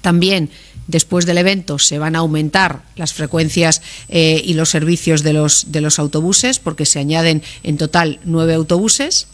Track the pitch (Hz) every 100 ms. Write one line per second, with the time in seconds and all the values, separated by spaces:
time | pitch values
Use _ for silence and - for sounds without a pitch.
0 | 175 170 185 190 147 - - - - 165
1 | - 175 175 175 180 196 170 143 - 147
2 | 156 165 165 151 156 190 185 143 - -
3 | 160 - 151 165 160 - 165 160 - -
4 | - 170 160 160 185 160 160 160 156 170
5 | - 156 151 151 151 - - 156 151 151
6 | 147 156 170 196 247 262 175 151 147 147
7 | 143 160 165 156 - - - 147 156 175
8 | 165 - 175 160 165 160 160 175 220 -
9 | 285 - -